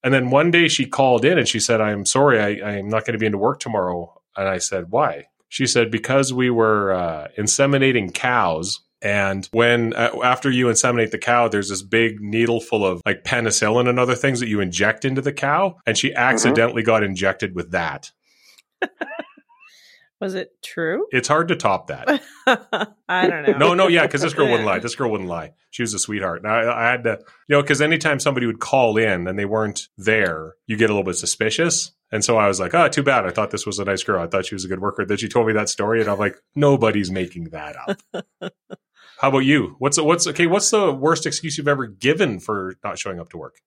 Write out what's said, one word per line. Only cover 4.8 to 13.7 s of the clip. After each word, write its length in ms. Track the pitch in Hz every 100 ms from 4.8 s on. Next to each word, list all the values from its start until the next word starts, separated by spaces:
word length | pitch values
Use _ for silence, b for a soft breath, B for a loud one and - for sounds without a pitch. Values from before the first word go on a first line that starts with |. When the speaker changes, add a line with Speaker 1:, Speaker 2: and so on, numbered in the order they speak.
| 85
Speaker 1:
"Why?" 360 | 113 143 76 - _ _
She 160 | - 131
said, 240 | 120 113
"Because 420 | 110 - 135 131
we 160 | 127 127
were, 440 | 117 110 107 98
uh, 340 | 92 87 78 73 -
inseminating 760 | 104 - 139 139 135 123 95
cows." 680 | - 127 123 95 80 92 - _ _
And 440 | 104 101 98 98 92
when, 400 | 113 120 120 113
uh, 200 | - 117 123
after 260 | 123 127 139
you 160 | 123 123
inseminate 420 | 113 127 120 110
the 80 | -
cow, 280 | - 120 117
there's 200 | 104 98
this 140 | 98
big 400 | 95 113 113 104
needle 360 | 104 110 117 117
full 280 | - 110 98
of, 160 | 90
like, 180 | 104 98
penicillin 640 | - 123 117 117 -